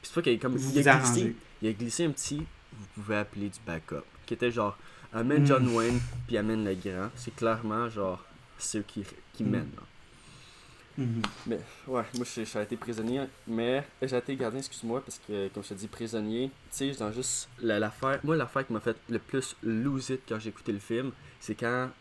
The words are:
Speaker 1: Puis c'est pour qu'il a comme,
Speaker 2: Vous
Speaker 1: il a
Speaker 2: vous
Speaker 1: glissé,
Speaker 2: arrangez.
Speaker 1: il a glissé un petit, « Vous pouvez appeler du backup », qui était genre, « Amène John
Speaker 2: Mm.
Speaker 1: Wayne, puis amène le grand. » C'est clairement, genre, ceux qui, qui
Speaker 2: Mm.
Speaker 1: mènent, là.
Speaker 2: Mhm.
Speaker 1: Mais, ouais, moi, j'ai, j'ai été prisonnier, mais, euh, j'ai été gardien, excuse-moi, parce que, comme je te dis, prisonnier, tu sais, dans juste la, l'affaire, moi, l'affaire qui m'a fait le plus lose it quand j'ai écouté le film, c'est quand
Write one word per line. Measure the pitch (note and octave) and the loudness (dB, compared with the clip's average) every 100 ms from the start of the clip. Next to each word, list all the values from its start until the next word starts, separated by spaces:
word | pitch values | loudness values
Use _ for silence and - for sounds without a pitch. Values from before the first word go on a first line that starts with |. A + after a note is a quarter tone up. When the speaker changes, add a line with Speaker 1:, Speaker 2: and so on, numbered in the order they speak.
Speaker 1:
Puis | |
c'est | - | -2
pour | - | 0
qu'il | E3 | 4
a | A#2 | 4
comme, | C3 B2+ | 2 0
Speaker 2:
Vous | C3+ C#3 | 2 6
Speaker 1:
il | D3 | 10
a | |
Speaker 2:
vous | C3 | 10
Speaker 1:
glissé, | B2+ A#2+ | 10 6
Speaker 2:
arrangez. | A#2 - - - | 4 -2 -14 -2
Speaker 1:
il | G#2+ | -2
a | |
glissé | G#2 A#2 - E3+ | 0 -4 0 0
un | |
petit, « | C3+ - D3 D#3 - - | 0 -4 -4 -6 -12 -20
Vous | A2 G2 | -16 -14
pouvez | - G2+ G#2 | -10 -2 0
appeler | G#2 G#2 G2+ | 0 -4 -6
du | - - | -6 -6
backup », | E2 - C#2+ - - - | -6 -6 -8 -8 -18 -6
qui | |
était | A2+ B2 | 0 2
genre, « | A#2 G#2 G2+ - - - | 2 0 -2 -14 -18 -10
Amène | A2 A#2+ D3 C#3+ | -2 4 6 8
John | C3+ B2 | 8 6
Speaker 2:
Mm. | |
Speaker 1:
Wayne, | A#2 A#2 B2 B2 - - | 4 4 2 0 -6 -2
puis | A2+ | 0
amène | G#2+ A2 | 2 2
le | G#2 | 0
grand. » | F#2+ G2+ F2+ G2+ - | 0 -2 -4 -4 -6
C'est | - | -12
clairement, | - A2+ A2 A2+ G#2+ A#2+ | -2 0 2 0 -2 -2
genre, | A2 F#2+ F2+ - - - - | -2 -2 -2 -10 -20 -20 -10
ceux | - G#2+ | -4 -4
qui, | G2+ - G2 - - | -4 -8 -10 -14 -20
qui | - | -4
Speaker 2:
Mm. | A2+ | 0
Speaker 1:
mènent, | B2 - - | 0 -2 -10
là. | - - - - - - - - - - - - | -18 -20 -20 -20 -20 -20 -20 -20 -20 -20 -14 -4
Speaker 2:
Mhm. | B2+ A2+ A2 - - | -2 0 -2 -4 -6
Speaker 1:
Mais, | G#2+ - - - | -6 -6 -16 -4
ouais, | B2+ A2 | -2 -2
moi, | A#2+ A#2+ | -6 -6
j'ai, | - A2 | -4 -4
j'ai | A2 | -4
été | G#2 A#2 | -4 -4
prisonnier, | - A2+ A2 C3 C3+ - - | -6 -4 -2 -2 -4 -8 -6
mais, | A2+ A#2+ C3 D3 - | -2 2 0 -2 -6
euh, | C3 | -2
j'ai | B2+ | -2
été | A#2+ | -2
gardien, | C3+ A#2+ B2+ | -2 -2 -2
excuse-moi, | C3+ - A#2 B2 | -8 -8 -4 -4
parce | C3+ - - | -4 -14 -6
que, | G#2 G2 | -4 -2
comme | G#2 | -4
je | G2+ | -10
te | |
dis, | G2 G#2 | -8 -10
prisonnier, | - A#2 A2+ G#2+ A2+ C3+ C3+ - | -8 -4 -2 -2 0 -2 -6 -12
tu | - C#3 | -4 -4
sais, | C3+ | -2
dans | G#2+ | -4
juste | A2+ C3 - - - | -2 -4 -4 -6 -4
la, | A#2 G#2+ | 0 2
l'affaire, | G#2+ - C3 C#3 | 0 0 -2 0
moi, | C#3+ | 2
l'affaire | D#3+ B2 C3+ C3+ | 2 2 -2 -2
qui | |
m'a | A2 | -2
fait | - - - | -2 -4 -2
le | A#2 | -4
plus | - C3+ B2+ - | 0 -2 -2 -4
lose | A2+ A2 C3 C3+ B2+ | -2 0 0 -2 -2
it | C3 - | -4 -4
quand | A2 | -6
j'ai | A2 | -4
écouté | - - | -8 -4
le | G2+ | -4
film, | - A2+ C3 - - - | -2 -2 -2 -8 -18 -16
c'est | - | -8
quand | G#2+ A#2+ B2 B2+ - | -2 0 0 -2 -6